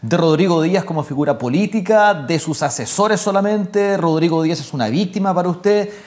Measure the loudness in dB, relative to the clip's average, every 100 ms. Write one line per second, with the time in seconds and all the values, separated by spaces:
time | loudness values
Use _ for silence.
0 | 0 2 4 4 4 2 2 0 -2 -6
1 | -4 -2 -2 0 0 0 0 -2 2 4
2 | 4 2 0 -2 -2 -2 -4 -4 -2 0
3 | 2 0 0 0 0 -2 -2 0 0 0
4 | 0 0 0 0 0 -2 -6 -4 -2 0
5 | -2 -2 -2 0 -2 -2 0 0 0 -8